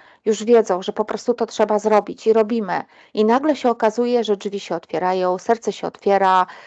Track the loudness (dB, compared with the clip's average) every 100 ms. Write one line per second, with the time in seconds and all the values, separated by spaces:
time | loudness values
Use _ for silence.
0 | _ _ -4 -2 4 4 4 -2 -4 -6
1 | -4 -4 -4 -4 -4 -2 0 0 2 2
2 | 0 -2 2 2 2 -2 -4 -6 -8 _
3 | _ -2 2 2 2 0 0 0 0 0
4 | 0 0 0 -2 -4 -8 -8 -8 -6 -4
5 | -2 0 0 -2 -2 -2 -4 -6 -8 -4
6 | 0 2 4 2 2 -4